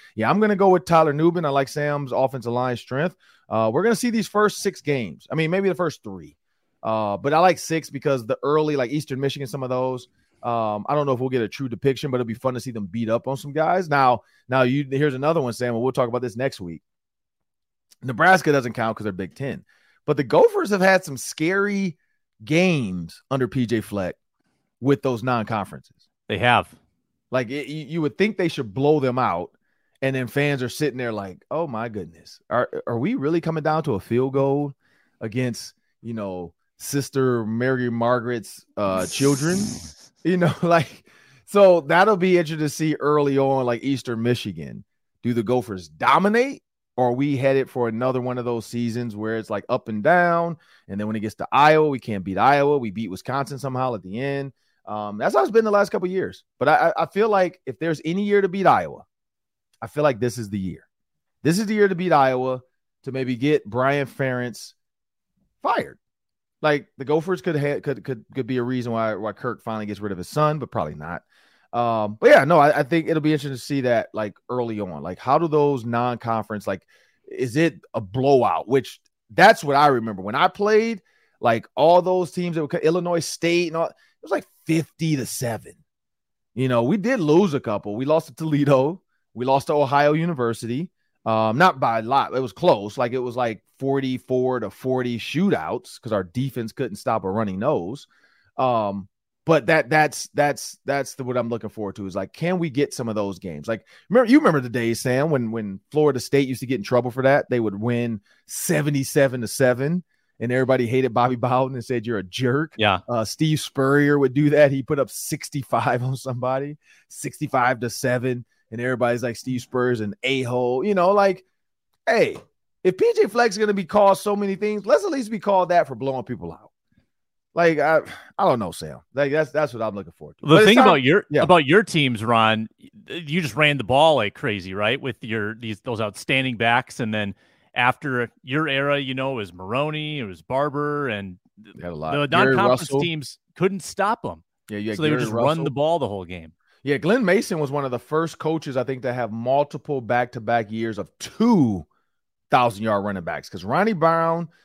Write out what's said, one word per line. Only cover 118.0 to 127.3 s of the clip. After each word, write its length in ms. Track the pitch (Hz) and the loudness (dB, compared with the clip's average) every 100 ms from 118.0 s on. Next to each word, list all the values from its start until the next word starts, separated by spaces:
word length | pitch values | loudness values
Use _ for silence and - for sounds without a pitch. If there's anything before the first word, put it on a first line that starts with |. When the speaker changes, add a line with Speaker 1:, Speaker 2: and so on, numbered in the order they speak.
| 127 123 127 123 - _ - | -2 0 -2 -4 -8 _ -14
Speaker 1:
and 100 | 117 | -8
everybody's 400 | 123 120 120 120 | -4 0 0 0
like, 140 | 120 | -4
"Steve 260 | 110 131 123 | -8 -6 -6
Spurrier's 380 | - 123 123 117 | -4 -2 0 0
an 160 | 104 - | -4 -4
a-hole." 600 | 131 135 120 127 123 127 | -2 -2 -2 -2 -2 -2
You 120 | 208 | -2
know, 160 | 190 175 | 2 2
like, 340 | 202 196 185 _ _ _ _ _ _ - | 4 2 0 _ _ _ _ _ _ 0
hey, 300 | 226 127 73 _ _ _ _ | 2 2 -2 _ _ _ _
if 140 | 180 185 | -2 2
P 160 | 466 | 2
J 120 | 453 254 | 4 2
Fleck's 320 | 240 240 190 | 4 2 2
gonna 140 | 208 | 0
be 120 | 202 | 0
called 320 | 165 208 196 190 | 2 4 6 4
so 180 | 208 | 0
many 200 | 202 196 | -2 -2
things, 320 | 196 214 208 190 | -2 -4 -4 2
let's 180 | 427 | 2
at 60 | 392 | 2
least 180 | 277 214 | -4 -6
be 100 | 214 | -4
called 300 | 208 190 175 | 0 2 4
that 180 | 175 135 | 2 2
for 60 | |
blowing 280 | 113 135 131 | -4 -6 -6
people 280 | 123 101 85 | -8 -10 -10
out. 200 | 80 _ _ _ _ _ _ _ | -14 _ _ _ _ _ _ _